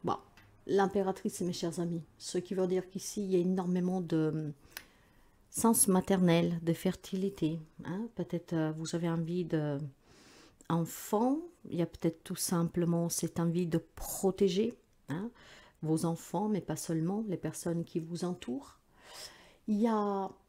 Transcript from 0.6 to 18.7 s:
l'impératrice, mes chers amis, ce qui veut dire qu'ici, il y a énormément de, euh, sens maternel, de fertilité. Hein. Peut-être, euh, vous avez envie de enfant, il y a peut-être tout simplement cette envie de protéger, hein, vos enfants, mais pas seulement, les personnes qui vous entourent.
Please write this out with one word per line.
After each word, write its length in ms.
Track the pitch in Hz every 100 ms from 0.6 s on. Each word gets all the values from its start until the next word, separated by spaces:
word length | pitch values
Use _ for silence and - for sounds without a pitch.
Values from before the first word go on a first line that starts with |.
| -
l'impératrice, 720 | 196 196 202 190 185 214 -
mes 120 | 175
chers 280 | 175 175 165
amis, 220 | 170 170 156 -
ce 200 | - 180
qui 160 | 180
veut 140 | 185 185
dire 200 | 185 185
qu'ici, 360 | 190 - -
il 80 | 196
y 40 | 185
a 40 |
énormément 600 | 180 185 180 180 180 185
de, 320 | 165 160 156
euh, 180 | 156 151 147 - - - _ _ _ _ _ _
sens 380 | - 226 226 -
maternel, 720 | 185 - 196 180 170 170 170
de 100 | 165
fertilité. 880 | 165 185 - - 190 190 196 160 160 156 -
Hein. 220 | - 180 226
Peut-être, 380 | - 170 175 170
euh, 200 | 165 156 156
vous 180 | 160
avez 160 | 175 170
envie 340 | 165 165 180
de 340 | 165 160 147 143 147 - _ - - - - _ -
enfant, 680 | 165 165 - - 208 247 285 349 - -
il 100 | 170
y 40 |
a 40 | 165
peut-être 360 | - 165 160
tout 140 | - 180
simplement 720 | - 175 170 180 170 170 170
cette 320 | - 170 -
envie 260 | 170 165 180
de 160 | 165 - -
protéger, 840 | - - 190 185 196 180 226 - _ _ -
hein, 220 | 151 220 - - - - _
vos 220 | 156 160
enfants, 440 | 165 165 - 170 214
mais 120 | 208
pas 160 | - 156
seulement, 480 | - 160 165 202 226
les 80 | -
personnes 480 | 156 147 175 170
qui 160 | 165 175
vous 240 | 160 170
entourent. 540 | 175 175 - 254 -